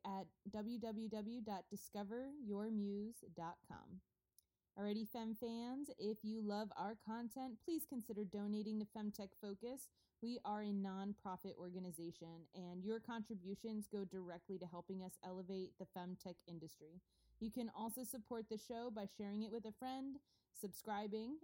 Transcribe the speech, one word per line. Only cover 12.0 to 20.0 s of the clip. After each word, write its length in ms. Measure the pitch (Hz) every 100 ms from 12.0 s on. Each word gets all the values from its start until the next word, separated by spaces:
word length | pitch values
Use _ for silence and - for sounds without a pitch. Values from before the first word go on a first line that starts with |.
| 170 165 165 165 160 185
and 280 | 180 180
your 160 | 196 226
contributions 880 | 240 233 214 202 185 196 226 214 208
go 140 | 208 190
directly 520 | 190 175 175 - 185
to 80 | 175
helping 360 | 175 175 190
us 140 | 185 - 185
elevate 460 | 185 185 190 185 -
the 100 | 185 185
femtech 380 | 180 180 185 175 -
industry. 540 | 170 160 - 151 180 - _ - -
You 100 | 220
can 200 | 247 233 185
also 280 | 226 254
support 420 | 247 254 - 233 214
the 100 | 214
show 340 | - 233 240 214
by 120 | 196 -
sharing 240 | 202 208
it 100 | 208
with 140 | 226 220
a 80 | -
friend, 400 | 254 262